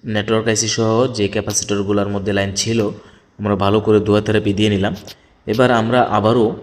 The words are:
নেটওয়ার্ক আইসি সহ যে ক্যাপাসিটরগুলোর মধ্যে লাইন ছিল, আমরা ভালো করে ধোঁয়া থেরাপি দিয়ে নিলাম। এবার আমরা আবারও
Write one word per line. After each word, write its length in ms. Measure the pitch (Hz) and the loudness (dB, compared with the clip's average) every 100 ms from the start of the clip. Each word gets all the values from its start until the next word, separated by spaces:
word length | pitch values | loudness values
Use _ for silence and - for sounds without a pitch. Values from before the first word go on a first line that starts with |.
| 131 | -4
নেটওয়ার্ক 420 | 107 104 113 113 | -4 0 0 0
আইসি 200 | 110 113 | -2 -2
সহ 400 | - 110 110 127 | 0 0 2 0
যে 140 | 107 101 | 0 -2
ক্যাপাসিটরগুলোর 840 | 107 104 104 - 101 101 104 101 | -2 -4 -6 -4 -4 0 -2 -2
মধ্যে 240 | 101 95 | -4 -2
লাইন 200 | 101 98 95 | -2 -2 -4
ছিল, 340 | - 113 104 104 - - _ - | -2 -2 -2 -4 -18 -20 _ -8
আমরা 160 | 104 101 | -2 0
ভালো 240 | 98 107 | 2 2
করে 200 | 107 107 | 4 2
ধোঁয়া 220 | 98 104 | 4 0
থেরাপি 320 | 104 107 104 | 2 0 0
দিয়ে 160 | 98 107 | 0 0
নিলাম। 260 | 101 101 180 - - _ _ - | 0 -2 -6 -14 -20 _ _ -6
এবার 260 | 110 123 | 0 2
আমরা 300 | 120 110 123 | 2 2 2
আবারও 540 | 117 104 101 123 110 - | 2 2 2 2 2 -2